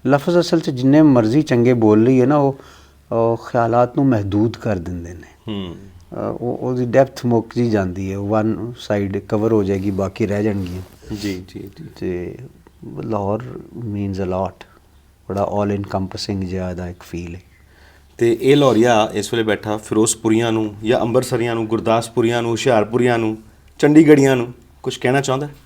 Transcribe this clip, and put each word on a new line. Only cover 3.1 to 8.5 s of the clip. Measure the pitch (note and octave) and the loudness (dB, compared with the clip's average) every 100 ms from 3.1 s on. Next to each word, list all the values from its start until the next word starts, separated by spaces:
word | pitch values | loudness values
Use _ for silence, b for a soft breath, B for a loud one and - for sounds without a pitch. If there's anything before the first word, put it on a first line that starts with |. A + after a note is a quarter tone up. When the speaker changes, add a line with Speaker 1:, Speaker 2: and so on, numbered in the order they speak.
Speaker 1:
ਉਹ | A#2 A2+ A#2 | -2 0 -2
ਖਿਆਲਾਤ | - B2 A#2 A#2 B2 | -2 -2 2 2 2
ਨੂੰ | - C#3 | 2 2
ਮਹਿਦੂਦ | A#2 G2 G#2 A2 - | 2 0 0 0 -2
ਕਰ | A#2+ | -4
ਦਿੰਦੇ | F#2+ F2 F2+ E2+ | -4 -6 -10 -10
ਨੇ। | F2 - _ - | -16 -20 _ -12
Speaker 2:
ਹੂੰ। | G2+ F#2 | -10 -10
Speaker 1:
ਅ, | D#2+ - - - A2+ G#2+ G#2+ | -14 -18 -20 -14 -8 -8 -6
ਉਹ, | A#2+ - | -6 -4
ਉਹਦੀ | B2+ B2+ | -4 -2
ਡੈਪਥ | B2 B2 C3+ - | 2 2 2 0
ਮੁੱਕ | A#2+ A#2 G#2+ | 0 0 0
ਜਿਹੀ | A#2+ A#2+ | -2 0
ਜਾਂਦੀ | G#2+ F#2 F2+ F#2+ | 0 -2 -4 -6
ਹੈ, | G2 | -6
ਵਨ | G2+ A2 A2 | -2 0 0